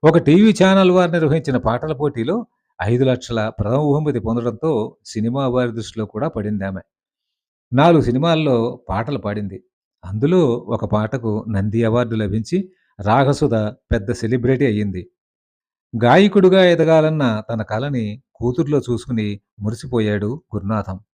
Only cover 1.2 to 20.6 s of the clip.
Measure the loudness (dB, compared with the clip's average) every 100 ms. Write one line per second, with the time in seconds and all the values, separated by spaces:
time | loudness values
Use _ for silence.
1.2 | 0 0 -2 -2 -2 -2 -4 -4 -4 -2
2.2 | -4 -4 -6 _ _ _ -2 2 2 0
3.2 | -2 -4 -4 -4 -2 0 0 0 0 -4
4.2 | -2 -2 -4 -4 -2 -2 -4 _ -12 -6
5.2 | -4 -2 -2 -2 -2 -6 -10 -8 -8 -6
6.2 | -6 -4 -6 -4 -6 -8 -14 _ _ _
7.2 | _ _ _ _ _ 2 4 4 2 0
8.2 | 0 0 2 0 -2 -6 -8 -6 -4 -6
9.2 | -6 -6 -8 -12 _ _ _ _ -10 -2
10.2 | 2 2 2 0 -4 -6 -2 -2 -2 -4
11.2 | -4 -4 -2 -2 0 0 2 0 0 -2
12.2 | -2 -4 -2 -4 -4 _ _ -6 2 2
13.2 | 4 2 0 0 -2 -8 _ -4 -2 -6
14.2 | -2 -2 0 0 0 0 -4 -6 -12 _
15.2 | _ _ _ _ _ _ _ 0 4 6
16.2 | 6 6 4 6 4 4 4 4 4 0
17.2 | -2 -2 -6 -8 -4 -4 -2 -4 -4 -8
18.2 | _ _ -4 -2 0 -2 -2 -6 -4 -4
19.2 | -4 -6 _ _ -8 -8 -4 -2 0 -2
20.2 | -4 -6 _ -8